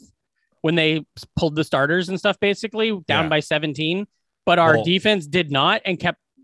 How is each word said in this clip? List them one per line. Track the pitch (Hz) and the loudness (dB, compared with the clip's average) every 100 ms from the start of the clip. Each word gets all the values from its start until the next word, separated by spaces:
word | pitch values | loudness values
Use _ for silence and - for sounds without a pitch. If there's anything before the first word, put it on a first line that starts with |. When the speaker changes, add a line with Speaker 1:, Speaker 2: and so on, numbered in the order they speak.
| - _ _ _ _ _ | -16 _ _ _ _ _
Speaker 1:
when | 160 | 0
they | 170 156 156 - - | 2 2 0 -6 -18
s-, | - - | -10 -4
pulled | 165 151 | -2 -2
the | |
starters | 143 135 143 175 175 | -2 0 0 0 -4
and | 185 | -4
stuff, | 208 - | -2 0
basically | 202 196 214 214 220 196 - | -2 -2 -6 -4 -4 -4 -2
down | 147 | 0
Speaker 2:
Yeah. | 156 | 0
Speaker 1:
by | 156 | 0
seventeen, | - 151 156 139 156 190 208 _ _ _ - | 0 -2 -2 -4 -4 -4 -6 _ _ _ 2
but | 175 | 4
our | 165 151 | 6 4
Speaker 2:
Well | |
Speaker 1:
defense | 165 185 214 202 147 | 2 0 2 0 0
did | 180 156 | -2 0
not | 135 165 214 | 0 0 0
and | 190 170 | -4 -4
kept | 175 - _ _ | -4 -6 _ _